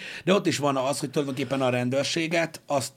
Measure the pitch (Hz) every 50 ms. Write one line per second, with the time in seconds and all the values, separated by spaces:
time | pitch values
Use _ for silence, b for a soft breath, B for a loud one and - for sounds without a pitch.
0 | B B B B B 170 196 202 - 170 127 123 143 143 139 131 127 135 143 -
1 | 151 127 - 160 143 139 131 - 135 120 139 131 131 123 127 123 123 123 127 139
2 | 135 - - 170 165 156 170 170 165 160 - - _ - 143 135 123 - -